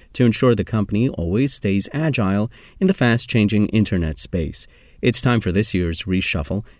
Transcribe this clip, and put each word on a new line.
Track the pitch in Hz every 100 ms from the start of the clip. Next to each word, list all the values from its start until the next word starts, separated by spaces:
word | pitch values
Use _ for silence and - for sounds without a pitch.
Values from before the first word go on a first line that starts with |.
| -
to | - 120
ensure | 107 131 110
the |
company | 95 110 101 101 127
always | - 85 104 139
stays | - 104 101 95
agile | 143 160 127 98 101 110 - - -
in | 185
the |
fast-changing | 95 123 117 - 120 104 104 104
internet | 110 98 95 80 76
space. | - 90 76 - - _ - -
It's | 120 117
time | 127 117
for | 98
this | 90 -
year's | 92 85 82
reshuffle. | - 92 - 87 - 98 -